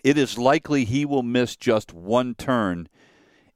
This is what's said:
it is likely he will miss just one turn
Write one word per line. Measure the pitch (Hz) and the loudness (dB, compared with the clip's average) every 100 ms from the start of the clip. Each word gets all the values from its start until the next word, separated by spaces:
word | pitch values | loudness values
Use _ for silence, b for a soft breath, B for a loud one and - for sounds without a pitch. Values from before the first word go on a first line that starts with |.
it | 135 147 | 2 2
is | 127 - | 0 2
likely | 123 156 - 143 | 2 2 2 -2
he | 110 135 | 0 -2
will | 147 139 | 0 -2
miss | 120 123 120 - | 0 0 -2 -2
just | 120 110 - | 0 0 0
one | 85 90 120 127 117 | -12 -2 0 0 -6
turn | - 123 101 87 82 b b b b b b | -2 0 0 -4 -8 b b b b b b